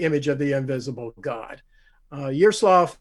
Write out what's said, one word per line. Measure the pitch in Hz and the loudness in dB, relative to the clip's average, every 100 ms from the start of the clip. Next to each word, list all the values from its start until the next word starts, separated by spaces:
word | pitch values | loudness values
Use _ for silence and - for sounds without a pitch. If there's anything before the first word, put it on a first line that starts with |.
image | 165 147 143 | -2 -2 -2
of | 139 | -2
the | 143 | -2
invisible | 139 131 131 131 120 120 - | -2 -4 -6 -8 -10 -12 -12
God. | 135 117 - - _ _ _ _ _ | -10 -10 -12 -18 _ _ _ _ _
Uh, | 143 139 | -10 -6
Jaroslav | 135 202 208 208 185 175 - | 2 4 4 4 6 4 -2